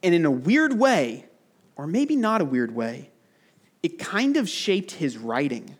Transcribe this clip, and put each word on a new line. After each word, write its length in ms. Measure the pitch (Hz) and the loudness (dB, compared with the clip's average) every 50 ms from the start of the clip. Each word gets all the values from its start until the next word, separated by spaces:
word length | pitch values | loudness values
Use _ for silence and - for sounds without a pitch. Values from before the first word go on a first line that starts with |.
And 120 | - 180 170 | 4 4 4
in 100 | 170 165 | 4 4
a 60 | 151 | 2
weird 480 | 135 127 127 160 233 302 311 311 269 208 | 2 2 2 2 4 4 4 2 2 4
way, 480 | 254 269 247 180 135 117 113 - - - _ _ _ _ _ _ _ _ _ | 4 4 4 2 0 -2 -4 -10 -14 -20 _ _ _ _ _ _ _ _ _
or 100 | - 143 | -12 -8
maybe 300 | 151 170 233 285 302 311 | -4 0 0 0 2 0
not 240 | 277 226 214 220 220 | 0 2 2 2 0
a 40 | 175 | 0
weird 300 | 139 131 123 120 113 113 | 0 2 0 0 0 -2
way, 360 | 117 117 113 117 127 151 - _ _ _ _ _ _ _ _ _ _ _ _ _ _ | -4 -4 -4 -6 -8 -14 -20 _ _ _ _ _ _ _ _ _ _ _ _ _ _
it 160 | - 170 - - | -6 -6 -4 -4
kind 380 | - - - 202 254 277 285 | -10 -2 0 2 2 4 2
of 120 | 311 254 - | 2 0 -2
shaped 440 | - - - - 190 196 190 - | -4 -6 -2 0 0 0 -2 -6
his 240 | - - 160 139 117 | -6 -4 -4 -4 -4
writing. 600 | 113 113 117 113 127 143 143 123 113 92 - 139 - | -4 -6 -4 -2 0 0 -2 -2 -6 -10 -14 -20 -20